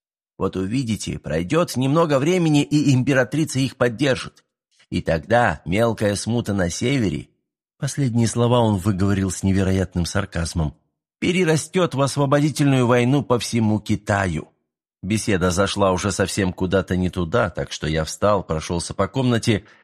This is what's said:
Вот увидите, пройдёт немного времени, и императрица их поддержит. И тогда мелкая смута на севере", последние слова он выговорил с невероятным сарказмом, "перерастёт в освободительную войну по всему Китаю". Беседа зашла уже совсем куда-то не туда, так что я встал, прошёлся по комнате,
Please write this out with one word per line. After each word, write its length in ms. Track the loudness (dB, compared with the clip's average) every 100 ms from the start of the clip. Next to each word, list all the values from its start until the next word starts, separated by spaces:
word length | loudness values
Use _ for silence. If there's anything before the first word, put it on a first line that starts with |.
| _ _ _ _
Вот 180 | -4 -2
увидите, 640 | -2 -2 -2 -4 -4 -8
пройдёт 580 | -4 -4 -2 0 0 -2
немного 420 | 0 2 2 2
времени, 440 | 2 2 4 2
и 320 | 2 2 4
императрица 640 | 2 4 2 0 -2 -2 -2
их 180 | -4 0
поддержит. 680 | -2 0 -2 -2 -4 -16 _ _ _ _ _
И 120 | -4
тогда 580 | -2 -2 2 2 2 0 -4
мелкая 500 | 0 0 0 -2 -2
смута 380 | -2 -4 -2
на 160 | -2 -2
севере", 580 | -2 -2 0 0 -2 -8 _ _ _ _ _
последние 480 | -8 -2 -2 2 0
слова 340 | 2 2 4
он 160 | 4 2
выговорил 540 | 0 0 2 2 0
с 120 | 0
невероятным 640 | 0 2 2 0 0 -2 -2
сарказмом, 720 | -4 -4 -4 -4 -2 -4 -4 _ _ _ _
"перерастёт 760 | -2 0 2 0 0 0 0
в 60 | 0
освободительную 880 | -2 0 0 2 2 2 2 4 4
войну 360 | 4 4 2
по 160 | 2 -2
всему 400 | 0 0 2 0
Китаю". 680 | 0 -4 0 0 0 -4 -8 _ _ _ _ _
Беседа 480 | -4 -4 0 2 2
зашла 420 | 2 0 2 0
уже 180 | 2 -2
совсем 420 | -2 -2 0 -2
куда-то 440 | -2 -2 0 0 0
не 140 | -2
туда, 400 | -2 -2 -2 -2
так 200 | -4 -8
что 160 | -6 -4
я 180 | -2
встал, 380 | -4 -2 0 0
прошёлся 520 | -2 -6 -4 -6 -6
по 140 | -4 -4
комнате, 560 | -2 0 0 2 0 -2 -20